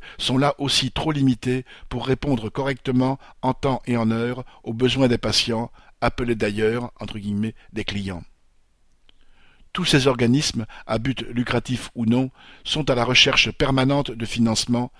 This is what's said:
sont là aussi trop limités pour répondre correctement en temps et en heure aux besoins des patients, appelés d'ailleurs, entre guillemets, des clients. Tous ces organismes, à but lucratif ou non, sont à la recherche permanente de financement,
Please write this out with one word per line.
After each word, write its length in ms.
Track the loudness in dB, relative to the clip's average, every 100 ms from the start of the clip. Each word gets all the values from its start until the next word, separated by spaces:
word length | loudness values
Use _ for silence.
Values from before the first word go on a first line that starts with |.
| -12 -8
sont 180 | -2 2
là 160 | 2 0
aussi 340 | 0 0 0
trop 200 | -2 -2
limités 540 | 2 2 2 0 -4 -4 -16 -10
pour 160 | -6 -2
répondre 440 | -2 0 -2 -2
correctement 680 | -4 -4 -4 0 2 2 -2 -10 -6
en 120 | -4
temps 280 | 0 0 -2 -2
et 120 | 0
en 140 | 2
heure 320 | 0 -2 -6 -12 -14
aux 100 | -8
besoins 340 | 0 0 4 2
des 100 | 2
patients, 540 | 0 0 0 -2 -4 -10 -20 -4
appelés 340 | -4 -2 -2 0
d'ailleurs, 560 | -2 0 0 0 -6 -10
entre 200 | -12 -10
guillemets, 360 | -4 -2 -4 -6 -12
des 100 | -8
clients. 400 | -6 -6 -6 -10 -12 _ _ _ _ _ _ _ _ _ -20 -20 -20 _ -10
Tous 120 | -4 2
ces 220 | 4 4
organismes, 580 | 2 4 2 2 -4 -8 -10 -6
à 140 | -4
but 220 | -2 -4 -4
lucratif 600 | -4 0 -2 -2 -6 -6 -4
ou 100 | 2
non, 240 | 2 0 -6 -20 -14 -6
sont 240 | -4 0
à 60 | 2
la 100 | 4
recherche 460 | 4 4 4 2
permanente 600 | 2 2 4 4 2 0
de 140 | -4 -4
financement, 640 | 2 2 2 0 0 -2